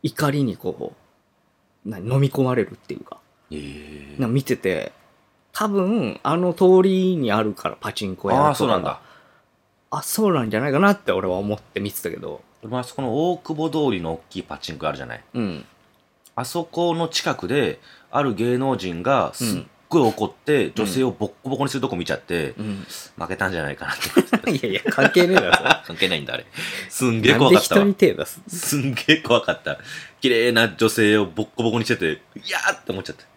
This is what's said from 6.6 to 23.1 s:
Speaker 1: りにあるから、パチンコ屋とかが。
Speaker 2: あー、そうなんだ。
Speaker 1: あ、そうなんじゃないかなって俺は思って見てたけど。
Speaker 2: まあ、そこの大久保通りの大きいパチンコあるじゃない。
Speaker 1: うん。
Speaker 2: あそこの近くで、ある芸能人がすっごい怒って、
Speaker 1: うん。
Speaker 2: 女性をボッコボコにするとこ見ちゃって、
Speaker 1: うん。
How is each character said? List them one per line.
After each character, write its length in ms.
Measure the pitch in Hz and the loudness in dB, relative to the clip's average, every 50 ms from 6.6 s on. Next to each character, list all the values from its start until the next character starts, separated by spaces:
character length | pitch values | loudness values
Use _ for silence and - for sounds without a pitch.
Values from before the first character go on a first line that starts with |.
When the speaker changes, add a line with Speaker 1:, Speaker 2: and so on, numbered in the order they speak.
| 196 185 185 185 185 | 6 8 8 8 8
Speaker 1:
り 340 | 196 190 185 185 185 185 165 | 6 4 4 2 2 2 2
に 160 | 135 113 101 | 2 2 2
あ 100 | 110 110 | 2 2
る 100 | 107 104 | 0 -2
か 140 | - - - | -4 -6 -6
ら、 80 | - - | -6 -6
パ 140 | - 107 | -10 -10
チ 160 | 98 - 107 98 | -8 -6 -6 -6
ン 80 | 92 | -6
コ 160 | - - 98 | -4 0 0
屋 60 | 107 135 | 2 4
と 20 | |
か 40 | 143 | 4
が。 60 | 151 | 4
Speaker 2:
あ 20 | 139 | 4
ー、 20 | |
そ 100 | - 104 | 2 0
う 20 | - | 2
な 80 | 104 90 | 2 0
ん 60 | 87 | 0
だ。 180 | - - - - - - - _ _ _ _ _ _ _ _ _ _ _ _ _ _ | -2 -6 -8 -14 -20 -20 -20 _ _ _ _ _ _ _ _ _ _ _ _ _ _
Speaker 1:
あ、 120 | - 147 - | -8 -8 -6
そ 260 | - - - 220 202 | -4 -2 0 2 2
う 40 | 180 | 2
な 80 | 147 120 | 2 0
ん 80 | 110 | 0
じ 40 | 104 | 0
ゃ 40 | 107 | 0
な 100 | 127 147 | 0 2
い 20 | |
か 80 | 131 143 | 2 4
な 120 | 190 202 | 4 4
っ 80 | 202 196 | 4 2
て 120 | _ - | _ -2
俺 160 | 95 92 92 95 | 0 0 0 0
は 100 | 90 92 | 0 0
思 180 | 101 104 104 | 0 -2 -4
っ 40 | 104 | -4
て 200 | - _ _ 98 | -6 _ _ -6
見 120 | 98 104 | -6 -4
て 80 | 101 - - | -6 -6 -6
た 80 | 90 | -6
け 60 | 85 85 | -8 -6
ど。 260 | 87 80 73 - - _ _ _ | -10 -10 -12 -12 -16 _ _ _
Speaker 2:
ま 180 | - 110 117 127 | -12 -8 -6 -6
あ、 40 | 120 | -6
そ 100 | - - | -8 -8
こ 80 | - | -8
の 300 | 139 123 110 139 160 175 | -6 -4 -2 0 0 0
大 60 | 180 156 | 0 -4
久 160 | - - 165 | -6 -10 -6
保 140 | 151 156 160 | -4 -4 -2
通 240 | 147 156 151 135 110 | -2 0 0 0 0
り 60 | 92 | -2
の 120 | 85 80 82 | -2 -6 -6
大 100 | - - _ | -8 -10 _
き 100 | - 92 | -10 -10
い 20 | - | -10
パ 160 | _ 76 71 | _ -12 -12
チ 120 | - - | -10 -12
ン 60 | 80 69 | -10 -6
コ 100 | - 76 | -6 -6
あ 40 | |
る 60 | 71 67 | -6 -6
じ 60 | 67 | -10
ゃ 40 | 62 | -12
な 80 | 58 | -14
い。 80 | - - _ _ | -16 -16 _ _
Speaker 1:
う 80 | 127 | -6
ん。 240 | 113 98 85 73 58 _ _ _ _ _ _ _ _ _ _ _ _ - _ | -6 -6 -6 -10 -14 _ _ _ _ _ _ _ _ _ _ _ _ -14 _
Speaker 2:
あ 100 | - 123 | -8 -8
そ 180 | - - 175 165 | -6 -6 -6 -8
こ 300 | 165 - 170 175 175 165 | -6 -4 -2 0 0 0
の 140 | 165 170 165 | 0 -2 -4
近 260 | - - - 180 143 | -4 -4 -2 -2 -4
く 140 | - - 90 | -4 -4 -2
で、 320 | 123 147 127 90 - - _ - - - _ _ | 0 0 0 0 -2 -6 _ -20 -20 -20 _ _
あ 100 | - 143 | -2 0
る 140 | 143 135 110 | 0 0 0
芸 240 | 90 113 120 123 123 | 0 0 0 0 0
能 180 | 135 135 127 104 | 0 0 -2 -2
人 240 | 92 92 85 85 | -4 -6 -6 -4
が 320 | 90 120 139 123 92 71 - | 0 0 2 2 2 0 -2
す 280 | - 131 113 104 - | -4 -4 -2 -2 -4
っ 0 | - - _ _ _ _ | -6 -12 _ _ _ _
ご 100 | - 170 | 2 4
い 20 | 135 | 4
怒 220 | 113 107 - 110 | 4 2 0 -4
っ 60 | 98 | -4
て、 360 | - _ _ - 151 139 101 76 | -4 _ _ 2 2 2 2 0
Speaker 1:
う 20 | |
ん。 40 | - | -2
Speaker 2:
女 100 | - 110 | -2 -2
性 180 | 101 90 131 131 | -2 0 0 0
を 60 | 127 | 0
ボ 180 | - - 107 98 | 0 -2 -6 -6
ッ 40 | - _ | -6 _
コ 80 | _ 127 | _ -6
ボ 80 | 135 123 | -2 -2
コ 60 | 139 | -2
に 80 | 135 | -2
す 60 | 131 139 | -2 -2
る 40 | |
と 80 | 123 117 | -2 -2
こ 60 | 98 | -2
見 100 | 87 87 | -4 -2
ち 80 | - 69 | -4 -4
ゃ 40 | - | -6
っ 40 | |
て、 320 | - - 90 85 78 67 - - | -4 -4 -2 -2 -2 -4 -6 -6
Speaker 1:
う 20 | |
ん。 240 | 107 107 101 98 95 - - - - - | -8 -8 -6 -8 -10 -14 -14 -16 -16 -18